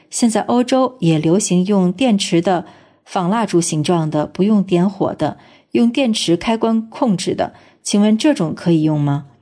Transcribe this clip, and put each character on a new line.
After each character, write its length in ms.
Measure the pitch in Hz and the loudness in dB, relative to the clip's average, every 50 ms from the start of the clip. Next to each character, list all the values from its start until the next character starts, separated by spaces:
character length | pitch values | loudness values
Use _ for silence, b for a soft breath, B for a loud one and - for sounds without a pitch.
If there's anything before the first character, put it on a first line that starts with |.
| B B | B B
现 220 | - - 247 226 | -4 0 0 0
在 120 | 220 208 | 0 0
欧 200 | - - 240 247 | -2 0 0 0
洲 340 | 247 247 262 262 262 254 - - | 0 2 2 0 0 0 -2 -2
也 180 | 175 165 160 156 | 0 2 2 2
流 180 | 156 160 175 214 | 2 2 2 2
行 280 | 214 - 180 180 180 | 0 0 0 0 2
用 260 | 196 208 196 180 180 | 2 2 2 2 0
电 240 | 180 - 269 247 208 | 0 0 0 0 2
池 240 | 196 - - 175 170 | 0 0 0 0 0
的 240 | 170 196 180 160 B B B B B B B B B | 2 2 0 -2 B B B B B B B B B
仿 240 | - - 202 175 175 | -6 -4 -2 -2 0
蜡 160 | 214 233 214 | 0 -2 -2
烛 160 | - - 170 | 0 0 0
形 220 | 170 - 165 151 | 0 0 -2 -2
状 260 | 143 - 175 165 156 151 | 0 0 0 0 0 -2
的， 160 | 151 151 151 | -2 -4 -4
不 200 | - - - 190 | -4 -2 -2 0
用 180 | 214 220 202 | 2 2 2
点 260 | 185 190 180 175 180 202 | 2 0 0 0 0 0
火 240 | - - 160 - - | -2 -2 -4 -4 -2
的， 220 | - 156 - - B B B B B B B | -4 -4 -6 -6 B B B B B B B
用 180 | - 233 233 233 | 0 2 2 2
电 220 | 233 294 269 226 | 2 0 0 0
池 240 | 214 - - 170 170 | -2 -2 0 0 0
开 200 | 175 - 233 226 | 0 0 -2 -2
关 320 | 226 226 226 226 226 220 - | 0 0 0 0 -2 -4 -6
控 280 | - - 277 233 185 | -6 -2 0 0 0
制 180 | 175 - 220 - | -2 -2 -4 -4
的， 180 | - - - B B B B B B | -4 -4 -6 B B B B B B
请 180 | - - - 202 | -8 -2 0 2
问 160 | 208 214 220 | 2 2 2
这 160 | 220 - 302 | 2 2 0
种 220 | 277 - 170 151 - | 2 2 -2 -4 -4
可 160 | - - 175 | -4 0 2
以 120 | 165 156 | 2 2
用 160 | 156 156 156 147 | 2 0 0 0
吗？ 280 | 143 143 143 143 - - _ _ | 0 0 -2 -2 -6 -12 _ _